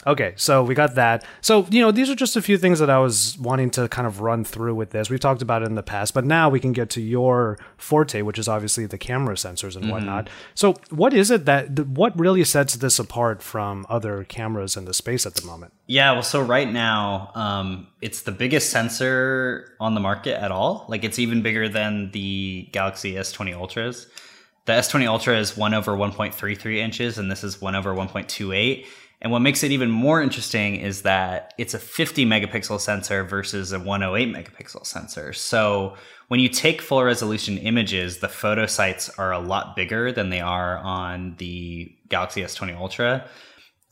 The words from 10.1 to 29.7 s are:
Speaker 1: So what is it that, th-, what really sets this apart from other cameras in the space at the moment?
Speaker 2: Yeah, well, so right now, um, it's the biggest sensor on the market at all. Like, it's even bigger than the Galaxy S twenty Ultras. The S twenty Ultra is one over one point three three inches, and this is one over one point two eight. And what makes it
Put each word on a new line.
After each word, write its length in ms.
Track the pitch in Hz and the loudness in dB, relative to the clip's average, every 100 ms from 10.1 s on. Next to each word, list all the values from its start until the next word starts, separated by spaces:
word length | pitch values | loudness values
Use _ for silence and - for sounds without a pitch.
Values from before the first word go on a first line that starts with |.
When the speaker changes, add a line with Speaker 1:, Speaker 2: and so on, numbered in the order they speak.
| 101 110 - - - | -4 -6 -12 -14 2
Speaker 1:
So 200 | 202 180 - | 2 2 -4
what 240 | 156 233 | 2 4
is 160 | 170 202 | 4 4
it 160 | 233 143 | 4 4
that, 300 | 139 135 139 | 2 2 -2
th-, 120 | 139 | -2
what 280 | 131 226 165 | 2 2 4
really 260 | 175 190 151 | 4 4 4
sets 300 | 147 139 117 | 4 2 0
this 240 | 131 - | 0 0
apart 420 | 113 120 117 104 | 0 0 0 0
from 420 | - 113 101 98 95 | -6 -6 -4 -6 -4
other 340 | 113 107 101 | -4 -2 -6
cameras 540 | 95 - 110 107 95 104 | -8 -8 -6 -4 -4 -6
in 80 | 92 | -4
the 80 | |
space 320 | 90 - 123 98 | -6 -2 -2 -2
at 100 | - | -4
the 100 | 90 | -8
moment? 280 | 85 85 _ - | -12 -20 _ -2
Speaker 2:
Yeah, 260 | 131 139 | 2 4
well, 100 | 123 | 4
so 180 | 117 143 | 0 0
right 300 | 120 127 131 | 2 2 2
now, 600 | 117 113 107 101 98 95 113 | 0 0 0 0 -4 -6 -6
um, 520 | 104 101 95 95 - _ | -4 -2 -4 -6 -12 _
it's 200 | 113 - | -12 -8
the 100 | - | -8
biggest 380 | 95 123 147 - | -4 0 0 2
sensor 1040 | 120 117 - 131 131 131 131 127 - - _ | 0 -2 -2 0 0 0 0 -2 -6 -10 _
on 120 | 110 | -2
the 60 | 107 | 0
market 420 | 98 101 139 - | 0 -2 -2 -4
at 100 | 98 | -2
all. 340 | 92 131 196 - | 0 0 -2 -6
Like, 160 | 110 | -6
it's 160 | 107 - | -4 -2
even 220 | 120 117 | 0 0
bigger 260 | 113 110 110 | 0 0 -2
than 440 | 107 107 104 98 | -2 -2 -2 -4
the 580 | 101 98 98 95 92 - | -6 -4 -4 -4 -8 -6
Galaxy 460 | 98 95 95 101 95 | -4 -4 -4 -8 -6
S 160 | 95 | -8
twenty 200 | - 98 | -8 -8
Ultras. 540 | 87 92 117 117 123 - - - - _ _ - | -8 -8 -6 -6 -8 -14 -20 -20 -20 _ _ 0
The 60 | |
S 140 | 117 120 | 2 2
twenty 200 | 143 120 | 2 2
Ultra 300 | 110 - 113 | 2 2 2
is 200 | 104 104 | 2 0
one 160 | 107 | 0
over 200 | 110 101 | 2 0
one 200 | 101 101 | 0 0
point 200 | 101 104 | -2 -4
three 220 | - 101 101 | -4 -6 -6
three 240 | 110 110 | -4 -2
inches, 380 | 113 113 120 107 | -2 -2 -4 -2
and 120 | 98 | -4
this 140 | 95 | -4
is 160 | 101 - | -6 -6
one 140 | 98 95 | -4 -2
over 180 | 98 | -2
one 140 | 95 95 | -2 -4
point 220 | 101 - | -6 -8
two 240 | - 98 | -6 -2
eight. 340 | 95 120 131 - - - _ | 2 2 0 -8 -20 -20 _
And 80 | 117 | -2
what 80 | 120 | 2
makes 220 | 135 143 | 2 2
it 100 | 147 | 0